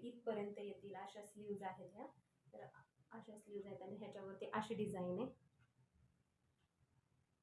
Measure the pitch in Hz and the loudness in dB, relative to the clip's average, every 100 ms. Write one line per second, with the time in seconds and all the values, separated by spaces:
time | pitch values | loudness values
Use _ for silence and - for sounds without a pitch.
0 | 240 233 226 208 202 202 202 185 202 185 | -4 -2 2 4 4 0 -2 -2 -4 -4
1 | 202 208 208 208 208 196 190 185 180 208 | -4 -6 -8 -8 -2 0 0 -2 -6 -6
2 | 320 - _ _ - - - - - _ | -8 -8 _ _ -16 -10 -10 -12 -20 _
3 | - 226 220 214 208 202 196 190 190 208 | -10 -10 -8 -10 -4 -2 -2 -4 -4 -4
4 | 202 202 190 190 - 214 214 226 202 185 | -4 -4 -4 -2 2 4 4 4 4 6
5 | 180 180 262 - - _ - _ - - | 4 6 4 0 -18 _ -20 _ -20 -20
6 | - _ _ _ _ _ _ _ - - | -20 _ _ _ _ _ _ _ -20 -20
7 | _ _ _ _ | _ _ _ _